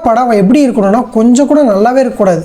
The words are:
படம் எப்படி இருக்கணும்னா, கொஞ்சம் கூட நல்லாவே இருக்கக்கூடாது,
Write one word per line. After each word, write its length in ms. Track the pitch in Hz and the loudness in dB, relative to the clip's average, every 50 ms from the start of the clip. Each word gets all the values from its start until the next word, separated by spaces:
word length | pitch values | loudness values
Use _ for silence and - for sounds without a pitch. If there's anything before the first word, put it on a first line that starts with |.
| - | 0
படம் 280 | 247 226 233 254 240 | -2 -2 0 0 0
எப்படி 380 | 226 208 196 190 311 302 285 254 | 0 0 2 2 2 2 2 0
இருக்கணும்னா, 420 | - 226 196 196 202 247 220 208 | 0 -2 0 0 0 -2 -2 -4
கொஞ்சம் 360 | - 220 220 240 247 247 285 | -2 0 2 2 2 2 2
கூட 180 | 285 294 302 294 | 2 0 0 2
நல்லாவே 320 | 233 196 190 208 240 254 | 0 0 0 0 0 0
இருக்கக்கூடாது, 480 | 269 254 240 - - 208 190 175 165 165 | 0 -2 -2 -2 -2 0 0 0 -2 -4